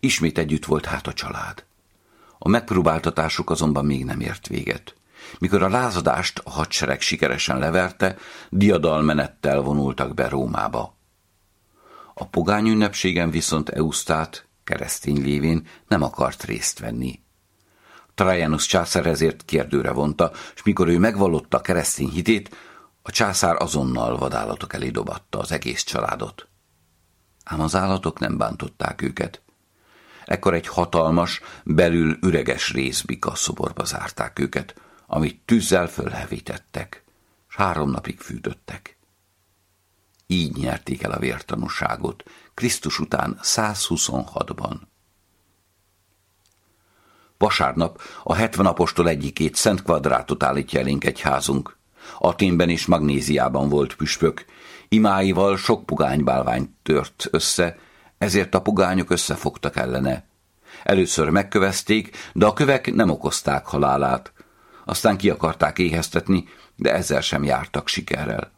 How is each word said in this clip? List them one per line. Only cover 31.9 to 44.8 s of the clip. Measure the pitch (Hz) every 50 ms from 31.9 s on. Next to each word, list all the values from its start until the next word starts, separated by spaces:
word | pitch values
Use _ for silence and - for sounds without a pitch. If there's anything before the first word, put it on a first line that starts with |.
| 85 85 80 78 78 -
üreges | - 92 80 78 - - 62 - - - -
rézbika | 65 67 65 - - - - - - - - -
szoborba | - - - - - - - - - -
zárták | - - - - - - - - - - -
őket, | 71 65 - - - - - - - - - - _
amit | _ - - 78 73 - - _
tűzzel | - 117 113 98 - 95 90 87
fölhevítettek, | 87 - - - - 85 - - - - - - - - - _ _ _ - - - - - _ _ _ _ _ _ _ _ _ _
s | -
három | - 101 95 85 78 76 69
napig | 65 - - - - -
fűtöttek. | - - - 60 - - - _ _ - - - _ - - _ _ _ _ _ _ _ _ _ _ _ _ _ _ _ _ _ _ _ _ _ _ _ _ _ _
Így | _ 87 90 82 73 -
nyerték | 67 67 - - - - - 65 64 -
el | -
a | - -
vértanúságot, | - 64 60 - - - - 55 58 - - - - - 58 - - - - _ - - - - - _ _
Krisztus | - 120 123 - - - - - -
után | 78 - - - - - - - -
százhuszonhatban. | - - - 110 107 107 101 - - 85 80 - - 64 65 60 - - - - - - - - - - -